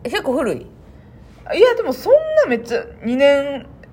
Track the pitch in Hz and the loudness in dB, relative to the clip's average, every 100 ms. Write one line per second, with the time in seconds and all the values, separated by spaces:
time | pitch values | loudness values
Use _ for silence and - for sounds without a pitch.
0 | 240 392 269 262 226 131 - - - - | -8 -6 -4 -4 -4 -6 -10 -20 -20 -20
1 | - - - - - 330 494 466 320 - | -20 -20 -20 -18 -4 2 4 2 -4 -4
2 | 415 605 622 622 349 233 - 233 - - | 2 2 4 0 0 -2 -4 -8 -8 -10
3 | 226 254 277 277 285 277 - - - | -4 2 2 2 -2 -8 -12 -20 -20